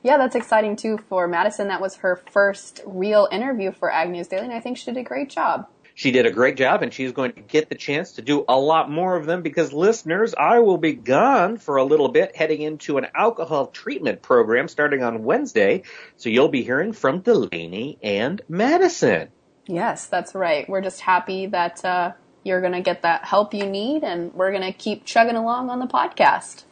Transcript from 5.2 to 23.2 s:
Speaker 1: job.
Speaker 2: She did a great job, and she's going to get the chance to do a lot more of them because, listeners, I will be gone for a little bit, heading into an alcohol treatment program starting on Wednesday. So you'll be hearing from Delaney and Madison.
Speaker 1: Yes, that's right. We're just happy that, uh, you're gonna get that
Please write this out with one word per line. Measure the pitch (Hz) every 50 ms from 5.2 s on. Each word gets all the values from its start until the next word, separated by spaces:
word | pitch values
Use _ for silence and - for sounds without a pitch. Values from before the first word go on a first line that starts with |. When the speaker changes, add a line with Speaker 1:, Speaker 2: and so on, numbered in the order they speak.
| 285 269
Speaker 1:
job. | - 320 311 - 143 - - _ _ _ _ _ _
Speaker 2:
She | - - 135
did | 123 127 117
a | 117
great | 90 110 127 135 -
job, | 131 131 131 175 202
and | 160 117
she's | - - 131 127
going | 123 147 131 123
to | - -
get | 107 _ - 151 156 _
the | 135
chance | - - - 143 156 185 185
to | - -
do | 110 127 147 143 - -
a | 127 135
lot | 139 151 160 165 143 135
more | 147 160 185 185 180
of | 170 147
them | 156 170 185
because, | 165 160 139 170 160 135 139
listeners, | 147 175 208 233 - - 156 170 190 220 220 -
I | - 143 170 226 240
will | 233 202 180 160
be | 165 156 139
gone | 117 - 117 131 147 214 269 277 226 175 190 233 226
for | - - 139
a | 135 131
little | 139 151 151 139 127
bit, | 120 156 185 - -
heading | - 160 151 156 147
into | 151 156 156 151 - - 147
an | 135 123 - -
alcohol | 156 196 233 233 - 165 151 156 143 135
treatment | - - - - 214 285 - 156 120 98 -
program | - - 127 120 113 107 113 123 143 170
starting | - - 147 147 143 135
on | 123 117 117 110
Wednesday. | 110 123 180 262 302 240 - 110 101 98 139 185 - - - - - - _
So | _ - 120
you'll | - 143 143 -
be | - 127
hearing | 110 113 127 139 180 226
from | 214 - - 135 151 180
Delaney | 185 240 240 170 110 87 - 85 82 82 90 101 123 143 - _
and | - 107 101 101 113 139 185 208 - -
Madison. | 160 180 226 269 320 359 381 349 - - 170 123 98 80 80 - _ _ _ _ _ _ _
Speaker 1:
Yes, | - 180 170 208 226 - - -
that's | - - 180 226 - -
right. | 190 185 170 156 147 -
We're | - 196 190
just | 190 190 - -
happy | - 190 185 180 175 - 190 190 190
that, | 190 208 180 170 175 175 - -
uh, | 185 180 180 175 180 185 _ _ _ _ _
you're | _ 196 185 180
gonna | 185 180 180 180
get | 190 185 175 -
that | - 170 165 -